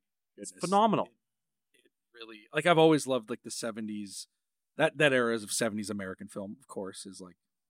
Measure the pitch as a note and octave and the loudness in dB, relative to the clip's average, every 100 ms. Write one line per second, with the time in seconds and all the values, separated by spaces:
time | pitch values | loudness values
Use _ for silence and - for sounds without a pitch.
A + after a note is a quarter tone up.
0 | _ _ _ - G2+ - F3 G3 A3 D#3+ | _ _ _ -18 -16 -8 0 2 4 2
1 | F#2 _ _ _ _ _ _ _ _ _ | -2 _ _ _ _ _ _ _ _ _
2 | _ A#2+ A2+ A2 G#2+ D3+ E3+ D#3+ D#3+ D3+ | _ -20 -18 -18 -6 -2 4 8 8 6
3 | B2+ B2+ G#2+ A#2+ A#2 - A#2 G#2+ G#2+ G#2 | 4 -2 -2 -10 -8 -8 -8 -8 -8 -8
4 | G2+ F#2+ - _ _ _ _ - D#3 C#3 | -10 -14 -18 _ _ _ _ -2 -2 2
5 | D3+ B2+ A#2 A#2 G#2 - A#2 G#2+ G2+ G#2 | 2 4 2 -2 -4 -2 -2 -2 -6 -8
6 | F#2+ F#2+ G2 - G2 A#2 _ - F#2+ - | -8 -10 -12 -12 -12 -14 _ -10 -10 -12
7 | G2+ F#2 F#2 F2 _ _ | -16 -16 -20 _ _ _